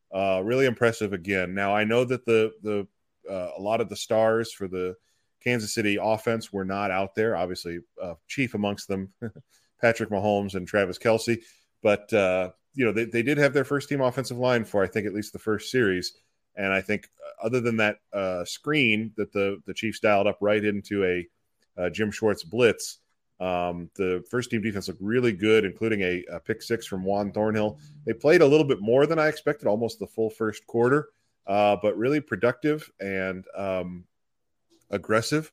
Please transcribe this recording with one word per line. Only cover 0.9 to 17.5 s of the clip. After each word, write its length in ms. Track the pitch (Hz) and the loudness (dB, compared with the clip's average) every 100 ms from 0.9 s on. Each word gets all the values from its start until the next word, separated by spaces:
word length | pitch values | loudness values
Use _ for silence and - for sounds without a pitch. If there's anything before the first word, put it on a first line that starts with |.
| 110 104 | 0 -4
again. 420 | 98 87 98 90 | -4 -2 -2 0
Now, 220 | 95 98 104 | -2 0 2
I 80 | |
know 200 | 107 120 | 2 2
that 200 | 127 127 | 2 -2
the, 280 | - 113 110 - | 2 2 2 -2
the, 240 | 107 104 98 _ _ _ - | -4 -4 -6 _ _ _ -10
uh, 200 | 95 87 73 | -8 -8 -6
a 60 | |
lot 180 | 101 113 | -2 -2
of 80 | 104 | -2
the 60 | |
stars 580 | 104 - 110 113 113 113 | -8 -2 2 4 2 -2
for 140 | - 95 | -8 -8
the 300 | 92 90 - _ _ _ _ | -4 -6 -8 _ _ _ _
Kansas 280 | 123 123 107 | -2 -2 -2
City 240 | - 104 101 | -2 0 0
offense 500 | 104 113 - 113 - | 0 0 0 -4 -4
were 120 | 101 | -6
not 260 | 95 98 101 | -4 -4 -2
out 240 | 92 98 | -2 -2
there. 220 | - 113 87 | 0 0 0
Obviously, 420 | 90 90 87 85 - - | -4 -6 -8 -10 -12 -12
uh, 120 | 90 82 - | -12 -12 -10
chief 280 | - 123 | -4 -4
amongst 340 | 104 104 101 - | -2 -2 -2 -4
them, 240 | 98 95 _ 113 - - | -6 -6 _ -14 -14 -20
<laughs> 340 | _ _ _ | _ _ _
Patrick 300 | 120 113 104 | 2 2 0
Mahomes 440 | 98 104 101 101 92 | 0 2 2 0 -6
and 100 | 90 | -2
Travis 320 | 104 95 90 | 0 0 0
Kelce. 440 | 117 110 113 113 - _ _ _ | 2 2 0 -4 -6 _ _ _
But, 300 | 107 101 - | 2 2 2
uh, 380 | 107 95 92 90 - _ | 2 2 2 -2 -8 _
you 100 | 139 | -2
know, 80 | 117 | 0
they, 120 | 104 | 0
they 180 | 113 117 | -2 -2
did 160 | 120 147 | 0 2
have 140 | 143 | 2
their 120 | 139 | 2
first 240 | 127 143 - | 0 -2 -2
team 120 | 143 | 0
offensive 380 | 127 127 123 123 | 0 -2 -6 -2
line 260 | 127 120 | 2 2
for, 180 | 104 101 | 0 0
I 60 | 92 | 0
think, 180 | 113 101 | -2 -4
at 80 | |
least 180 | 101 107 | -4 -8
the 60 | - | -6
first 320 | - 104 - | -4 -2 -2
series. 440 | 127 107 90 87 - _ _ _ - | 2 2 2 -2 -12 _ _ _ -6
And 160 | 98 | -2
I 80 | 95 | 0
think, 280 | 92 104 - _ | 0 -4 -6 _
uh, 220 | 73 - | -20 -8
other 140 | 113 | -2